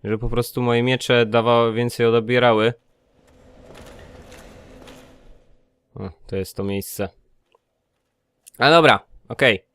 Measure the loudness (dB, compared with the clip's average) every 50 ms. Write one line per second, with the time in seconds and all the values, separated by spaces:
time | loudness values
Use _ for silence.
0 | -6 -6 -6 -6 -6 -4 -4 -4 -4 -4 -6 -4 -2 0 0 0 0 0 -2 -4
1 | -2 0 2 2 2 2 0 0 2 4 2 2 2 0 0 -2 -4 -4 -2 0
2 | 0 2 2 0 0 0 0 2 2 4 2 2 2 0 -2 _ _ _ _ _
3 | _ _ _ _ _ _ _ _ _ -20 _ -20 -20 -20 -20 -20 -20 -20 -20 -20
4 | -20 -20 -20 -20 -20 -20 -20 -20 -20 -20 -20 -20 -20 -20 -20 -20 -20 -20 -20 -20
5 | -20 -20 -20 _ _ -20 -20 _ _ _ _ _ _ _ _ _ _ _ _ -16
6 | -16 -16 -16 _ -16 -10 -8 -8 -8 -8 -10 -10 -8 -6 -6 -8 -8 -10 -10 -10
7 | -10 -10 _ _ _ _ _ _ _ _ _ _ _ _ _ _ _ _ _ _
8 | _ _ _ _ _ _ _ _ _ -20 _ _ 2 4 4 6 6 4 4 2
9 | 0 _ -20 -20 _ _ -4 0 2 2 2 0 _ _